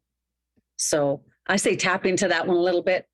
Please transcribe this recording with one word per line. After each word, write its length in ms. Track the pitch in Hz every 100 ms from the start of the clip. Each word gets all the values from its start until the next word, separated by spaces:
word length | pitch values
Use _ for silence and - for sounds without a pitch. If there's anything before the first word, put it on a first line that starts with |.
| _ _ _ _ _ _ _ -
So 460 | - 156 143 139 - _ -
I 80 | 196
say 200 | 254 180
tap 300 | 190 185 190
into 220 | 180 190
that 180 | 165 185
one 120 | 175
a 40 |
little 200 | 180 175
bit. 260 | 165 185 -